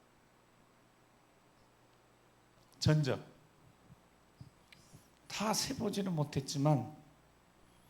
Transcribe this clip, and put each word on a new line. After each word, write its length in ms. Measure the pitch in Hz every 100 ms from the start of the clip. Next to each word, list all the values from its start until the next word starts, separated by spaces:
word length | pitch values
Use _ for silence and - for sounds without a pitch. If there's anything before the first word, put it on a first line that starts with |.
| - _ - - - - - _ _ _ _ _ _ - - _ - _ - - _ _ - _ _ - - -
전적. 400 | - 151 131 104 - - - - - - - - - - - - - - - - - - - - -
다 240 | - 214
세보지는 640 | 180 - 269 214 196 196
못했지만 760 | 165 147 147 131 143 147 139 110 - - - - - _ - - - -